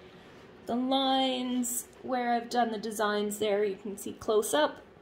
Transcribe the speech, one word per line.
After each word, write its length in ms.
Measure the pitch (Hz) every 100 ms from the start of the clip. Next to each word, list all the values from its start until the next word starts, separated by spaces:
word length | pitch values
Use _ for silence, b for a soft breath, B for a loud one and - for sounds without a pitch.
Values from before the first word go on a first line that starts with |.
| B B B B B - -
the 80 | 240
lines 1120 | 254 269 262 269 262 254 254 247 240 - - -
where 300 | 240 254 240
I've 180 | 240 233
done 220 | 240 233
the 80 | 220
designs 600 | 220 214 208 208 208 208
there. 260 | 214 202 214
You 100 | 190
can 220 | 214 196
see 160 | -
close 400 | - - 214 220
up 280 | 285 294 - - -